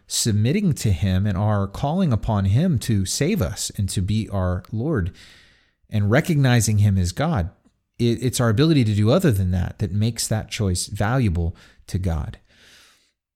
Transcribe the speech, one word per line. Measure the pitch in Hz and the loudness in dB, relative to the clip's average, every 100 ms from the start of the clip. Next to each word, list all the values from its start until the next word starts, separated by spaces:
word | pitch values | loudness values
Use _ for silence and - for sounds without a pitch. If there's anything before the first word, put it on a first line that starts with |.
| - | -8
submitting | - 120 104 117 202 196 | -4 0 0 2 2 0
to | - 113 | 0 0
him | 95 98 92 104 | 0 0 0 0
and | 92 | 0
our | 104 104 98 | 0 0 -2
calling | - 143 180 170 | -4 -4 0 0
upon | 107 - 104 98 | 0 -2 0 2
him | 107 185 123 | 2 2 0
to | - 101 95 | 0 -2 -2
save | - 147 208 | -2 -2 -2
us | 87 95 - - | -4 -6 -8 -6
and | 95 | -4
to | 104 | -2
be | 95 107 - | -2 -2 -2
our | 98 90 90 - | -2 -2 -2 -6
Lord | 110 147 131 90 - - - _ _ _ _ - | -6 -2 -2 -2 -6 -20 -20 _ _ _ _ -6
and | 107 101 | -2 2
recognizing | 123 - 147 131 120 107 107 | 2 2 2 4 4 2 2
him | 107 95 | 4 2
as | 85 | 0
God. | - 156 127 80 - _ _ _ - | -2 -2 -2 -4 -8 _ _ _ -2
It, | 120 113 | -2 0
it's | 123 - | -2 0
our | 117 | 2
ability | 110 160 147 110 | 4 4 4 2
to | |
do | 104 107 | 2 4
other | 175 180 | 4 4
than | 95 92 | 2 2
that | 90 87 - | 0 -2 -4
that | 95 | -4
makes | 104 113 117 - | -2 -2 -2 -4
that | 110 - | -4 -6
choice | - 98 90 - | -2 -2 -2 -4
valuable | 104 107 135 110 82 85 - - _ - | -2 0 0 0 0 -2 -6 -14 _ -8
to | 92 | -4
God. | 90 80 60 - _ _ - - _ _ _ _ _ | -2 -4 -6 -12 _ _ -20 -20 _ _ _ _ _